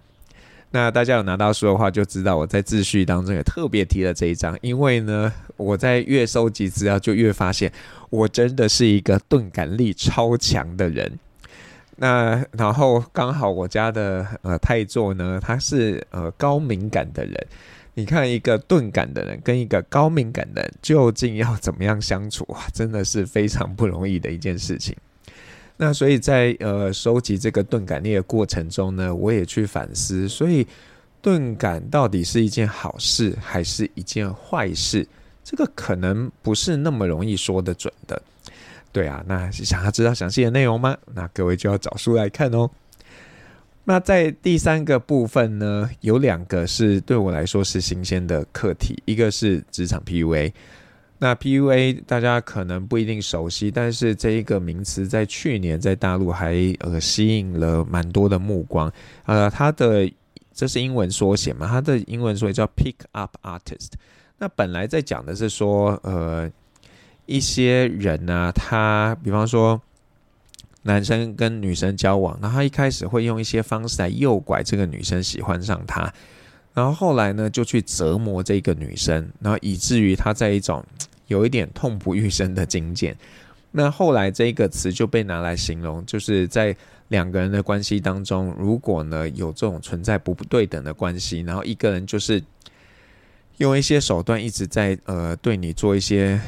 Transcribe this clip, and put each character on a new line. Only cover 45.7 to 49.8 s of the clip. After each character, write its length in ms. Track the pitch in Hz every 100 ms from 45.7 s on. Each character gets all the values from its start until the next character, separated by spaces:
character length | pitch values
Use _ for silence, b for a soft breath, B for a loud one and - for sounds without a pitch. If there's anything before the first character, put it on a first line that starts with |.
| 104 107 -
有 180 | - 117
两 260 | 135 85
个 220 | 92 90 85
是 340 | - 110 98
对 160 | - 123
我 160 | 95
来 140 | 82 87
说 180 | 101
是 160 | 95 92
新 240 | 90 90
鲜 220 | 90 92 90
的 180 | 82 -
课 220 | - 101
题， 280 | 85 - -
一 100 | -
个 160 | 107 113
是 340 | - 107 90 -
职 160 | -